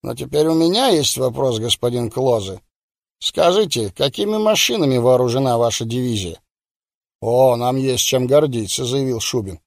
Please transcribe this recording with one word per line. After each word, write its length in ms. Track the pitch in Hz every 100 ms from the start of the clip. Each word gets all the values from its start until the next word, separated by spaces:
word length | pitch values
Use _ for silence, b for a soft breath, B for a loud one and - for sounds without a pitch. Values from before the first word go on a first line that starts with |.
Но 120 | -
теперь 320 | 120 131 143 156
у 80 |
меня 340 | 160 165 202 262
есть 300 | 170 139 -
вопрос, 400 | 127 127 135 113
господин 520 | 117 - 120 123 117
Клозе. 520 | 127 131 117 95 95 _ _ _ _ _ _
Скажите, 720 | - - 165 190 202 127 107
какими 440 | - 139 - 208 214
машинами 580 | 214 214 - 226 147 127
вооружена 640 | 123 127 123 123 135 120
ваша 260 | 117 -
дивизия?" 560 | 113 120 123 110 92 80 _ _ _ _ _ _ _ _
"О, 300 | 110 120 131
нам 220 | 120 120 131
есть 280 | 131 123
чем 220 | - 131 123
гордиться", 580 | 143 151 120 104 -
заявил 360 | 127 135 131 117
Шубин. 400 | - 127 98 85